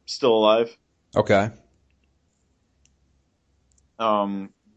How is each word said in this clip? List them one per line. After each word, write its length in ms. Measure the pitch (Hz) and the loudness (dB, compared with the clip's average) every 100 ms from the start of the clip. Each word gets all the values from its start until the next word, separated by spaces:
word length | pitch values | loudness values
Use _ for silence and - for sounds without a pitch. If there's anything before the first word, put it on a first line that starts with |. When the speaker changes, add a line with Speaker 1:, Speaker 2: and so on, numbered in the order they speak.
| - | -16
Speaker 1:
Still 280 | - 131 110 | -2 0 4
Alive. 400 | 107 113 117 - _ _ _ 104 | 4 2 0 -8 _ _ _ -4
Speaker 2:
Okay. 340 | 107 101 107 - _ _ _ _ _ _ _ _ _ _ _ _ _ _ _ _ _ _ _ _ _ _ _ - | 0 0 0 -8 _ _ _ _ _ _ _ _ _ _ _ _ _ _ _ _ _ _ _ _ _ _ _ -6
Speaker 1:
Um, 520 | 110 104 101 98 98 _ _ | -2 -2 -4 -8 -12 _ _